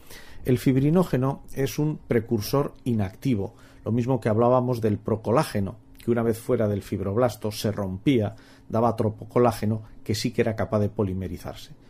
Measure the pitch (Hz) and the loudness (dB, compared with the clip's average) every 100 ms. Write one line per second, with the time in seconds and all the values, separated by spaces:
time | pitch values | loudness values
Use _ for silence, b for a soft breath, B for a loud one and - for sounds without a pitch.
0 | B B B B - 123 - 131 139 175 | B B B B 0 2 2 2 4 4
1 | 185 131 131 - - - 135 - 151 151 | 2 0 0 -4 -8 -4 -4 0 -2 -4
2 | - 120 107 113 101 135 143 - - 113 | 0 0 2 -2 0 0 0 -4 -2 0
3 | 95 - 143 107 95 B B B 107 117 | -2 -2 -2 0 -2 B B B -2 0
4 | 120 131 120 107 120 127 123 120 107 101 | 0 0 2 4 4 4 2 0 0 0
5 | - 107 - 123 160 104 98 - - - | -2 -2 2 2 2 -2 -4 -6 -18 -8
6 | - 117 117 110 - 123 107 104 - 101 | -2 0 0 -2 -2 0 2 -2 -4 -4
7 | 95 101 123 - 110 104 113 98 98 92 | -2 0 0 0 -6 -4 -2 -2 -4 -2
8 | - 127 101 - B B - 113 117 113 | 2 2 2 -4 B B -4 0 2 2
9 | 107 104 110 123 120 110 107 110 B B | -2 -2 -2 2 4 2 -2 -2 B B
10 | - 110 127 113 117 110 120 107 104 104 | -4 -2 -2 0 0 0 0 0 0 0
11 | 101 92 92 85 - 69 - - | -2 -2 -6 -8 -10 -14 -16 -20